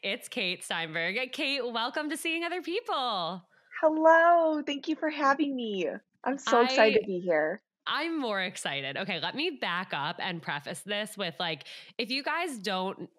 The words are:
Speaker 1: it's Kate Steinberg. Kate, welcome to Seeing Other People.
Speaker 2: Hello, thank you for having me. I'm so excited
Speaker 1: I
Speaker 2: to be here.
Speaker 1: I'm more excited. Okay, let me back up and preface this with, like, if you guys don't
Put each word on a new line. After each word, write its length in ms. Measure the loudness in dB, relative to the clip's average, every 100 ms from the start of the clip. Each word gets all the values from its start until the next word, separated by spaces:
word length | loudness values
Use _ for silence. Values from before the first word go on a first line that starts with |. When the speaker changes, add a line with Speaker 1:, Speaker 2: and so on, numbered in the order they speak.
Speaker 1:
it's 240 | -6 -6 -6
Kate 340 | -4 -4 -4
Steinberg. 560 | -4 -4 -4 -2 -2 -2 -6
Kate, 300 | -4 -2 -2 -2
welcome 380 | -4 -4 -4 -4
to 80 | -4
Seeing 260 | -2 -2
Other 180 | -2 -4
People. 800 | -4 -4 -2 -2 0 -2 -2 -6 -12 _ _ 0
Speaker 2:
Hello, 840 | 2 6 8 8 8 8 6 2 -2
thank 240 | -4 -4
you 80 | -4
for 120 | -2
having 460 | 2 2 4 0 -2
me. 320 | -4 -2 -2 -4 -12 _ -4
I'm 120 | -4
so 260 | 4 4
excited 340 | 6 6 6 6
Speaker 1:
I 20 |
Speaker 2:
to 80 | 2
be 120 | -2
here. 420 | 2 2 2 -2 _ _ -4
Speaker 1:
I'm 320 | -4 -2 -2
more 220 | -2 -2
excited. 560 | -2 -4 -4 -4 -4 -4
Okay, 240 | -4 -4
let 140 | -4 -2
me 160 | -4 -4
back 300 | -4 -2 -2
up 240 | -4 -4 -4
and 220 | -6 -6
preface 400 | -6 -6 -6 -10
this 360 | -6 -6 -6 -6
with, 180 | -6 -4
like, 240 | -4 -4 -8 -18 -12 -8
if 120 | -4
you 140 | -4
guys 340 | -2 -2 -2 -4
don't 500 | -4 -2 -2 -6 -12